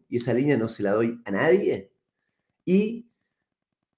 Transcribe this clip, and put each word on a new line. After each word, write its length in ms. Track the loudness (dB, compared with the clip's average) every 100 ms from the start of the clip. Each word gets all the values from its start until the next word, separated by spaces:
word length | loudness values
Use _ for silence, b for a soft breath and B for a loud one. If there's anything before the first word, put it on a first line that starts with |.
| _
y 100 | -4
esa 140 | 0
línea 240 | 0 2 0
no 120 | 0
se 160 | -2
la 80 | 0
doy 280 | 2 0 -4
a 80 | -6
nadie 580 | -2 2 2 2 -4 -8 _ _ _ _ _ _ _
y, 440 | 0 0 0 -6 -16 _ _ _ _ _ _ _ _